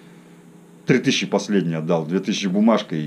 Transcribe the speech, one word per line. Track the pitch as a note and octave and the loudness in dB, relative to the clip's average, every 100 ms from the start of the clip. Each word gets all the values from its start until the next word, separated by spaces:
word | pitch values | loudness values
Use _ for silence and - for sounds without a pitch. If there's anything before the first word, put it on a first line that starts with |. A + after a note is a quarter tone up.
| - - - - - - - - - | -20 -20 -20 -20 -20 -20 -20 -6 0
три | C3 | 2
тысячи | C#3 - F#2+ | 2 -2 -2
последние | G2 - G2+ E2+ D#2+ | -2 0 0 0 -2
отдал, | D#2+ E2+ D2+ | 0 -2 0
две | F#2 | -2
тысячи | - F#2 G2+ | -2 -4 -2
бумажкой | G2 A2 G#2+ - D#2+ | 2 4 2 0 -6